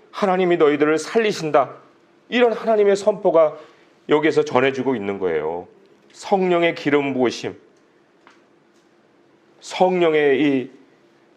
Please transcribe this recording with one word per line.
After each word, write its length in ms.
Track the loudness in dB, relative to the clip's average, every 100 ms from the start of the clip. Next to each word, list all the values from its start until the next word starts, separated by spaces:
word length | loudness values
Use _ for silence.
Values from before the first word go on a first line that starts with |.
| _
하나님이 460 | -4 0 2 2 4
너희들을 420 | 2 4 2 0
살리신다." 800 | -2 -2 -2 -4 0 0 0 -8 -20 _ _ _ _
이런 240 | 0 0
하나님의 440 | 0 0 2 2 2
선포가 600 | 0 0 2 2 2 -2 -18 _ _ _ -2
여기에서 360 | 0 2 0
전해지고 500 | 0 0 0 0 -4
있는 240 | -2 -4 -4
거예요. 500 | -4 -2 -4 -8 -12 _ _ _ _
성령의 640 | -20 -4 -2 0 2 0 -2
기름 380 | 0 0 0
부으심, 420 | -2 -2 -2 -10 -12 _ _ _ _ _ _ -20 _ _ _ _ _ _ _ _ _ _ _ _ _
성령의 800 | -16 -2 0 2 0 2 2 2
이 300 | 2 0 -4 -16 _ _ _ _ _